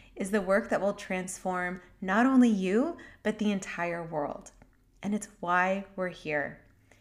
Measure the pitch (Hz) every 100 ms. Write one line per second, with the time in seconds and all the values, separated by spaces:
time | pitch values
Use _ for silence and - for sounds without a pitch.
0 | - - 190 208 185 196 226 214 196 202
1 | - 185 185 - 185 180 180 180 - -
2 | 190 202 254 262 240 202 185 214 320 339
3 | - - 214 214 208 196 - - 175 170
4 | 165 160 143 - - - - _ _ _
5 | 196 208 - - 175 180 185 196 196 -
6 | 180 165 156 147 - - - _ _ _